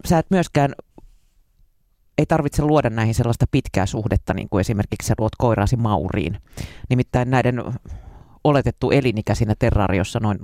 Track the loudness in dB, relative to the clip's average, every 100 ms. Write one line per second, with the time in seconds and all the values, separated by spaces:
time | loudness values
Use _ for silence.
0 | 0 0 2 0 0 0 0 -2 -16 -20
1 | -20 -20 _ _ _ _ _ _ _ _
2 | _ -2 0 0 0 0 2 2 2 0
3 | 0 2 0 0 0 0 0 -2 -2 -2
4 | -2 -2 -2 -4 -2 -2 0 -2 -2 -4
5 | -2 -2 -2 0 0 2 2 0 0 0
6 | -2 -4 -4 -6 -12 -14 -14 -14 -2 0
7 | 0 -2 0 2 2 -2 -6 -10 -12 -16
8 | -16 -20 -20 -2 2 4 2 0 2 2
9 | 2 0 -2 0 0 2 2 2 2 0
10 | -2 -2 -2 -4